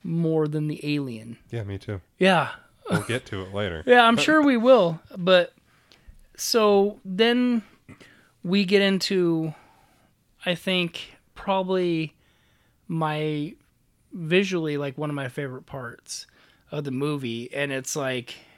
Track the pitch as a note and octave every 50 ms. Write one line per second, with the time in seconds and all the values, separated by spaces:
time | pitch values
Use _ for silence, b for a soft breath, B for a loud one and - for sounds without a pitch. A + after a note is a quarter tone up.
0 | - F3 E3 E3+ E3 D#3+ D#3+ D#3+ D#3 D3+ D3+ D#3 D3+ D3+ D3 - - D3 D3 D3
1 | C#3 C3 A#2 A2 A2 A#2 A2+ - _ _ - A#2 G#2 G2+ G2 F#2+ - - G#2 F#2+
2 | - _ _ - F#3 F#3+ F#3 D#3+ C3+ A#2+ - - - _ _ _ - - - -
3 | G2+ - A2+ C3 - - - F#2+ F#2+ F#2+ G2 G2+ G#2 F#2+ E2+ D#2 D2+ B3+ B3 B3
4 | A#3 A3+ A#3 A3 - - D#4 D#4 D4 C#4+ B3+ A#3 A3 B3+ C4 A#3 F#3 E3+ D#3+ D#3+
5 | - - - G3 F3 F#3 F#3 F3+ F3 - _ _ _ b b b b b b b
6 | b b b b - _ _ - - - - A#3 G#3+ G#3 G3+ G3 G3 G#3 G#3 -
7 | - F#3+ F#3 F#3 A3+ A#3 A#3+ B3 B3 B3 A#3+ A3+ - B B B B B B B
8 | B B B B B B B B - F3 F#3 G3+ G3+ F3 G#3 G3 G3+ G3 G3 F#3
9 | - - G3 F#3 F3 E3+ E3 D#3+ D#3+ D#3+ D3+ b b b b b b b b b
10 | b b b b _ _ _ _ - F#3 F3 E3 - F#3+ F#3 F3+ F3 E3+ - -
11 | - - - _ _ _ _ - - - F#3+ F#3+ F#3+ F#3 F#3+ F#3 F3+ F3 E3+ D#3+
12 | D#3+ D3+ - _ _ _ _ _ _ _ _ _ _ _ _ _ _ - E3 D#3+
13 | D#3+ D#3 D3+ D3+ D#3 D#3 D3+ D3 D3 E3+ - - _ _ _ _ _ _ _ _
14 | _ _ - F#3+ E3 D#3 E3+ F#3+ G3+ F#3+ F#3+ E3+ D#3+ D3+ D3 C#3+ C#3+ C#3 B2+ -
15 | D3+ D3 D3 C#3+ C3+ B2 - - C#3+ C3 B2+ B2 A#2 - - C3+ B2 A#2 - -
16 | _ - - - - - b b b b b b b b - D3+ D3 C#3 B2+ C3
17 | C#3+ D3+ D3 C#3+ C3+ A#2 A2+ A#2 A#2+ - - C#3 C#3+ C#3 C3+ C3+ B2+ - - D3+
18 | C#3 C3 B2+ B2 A#2 - - - b b b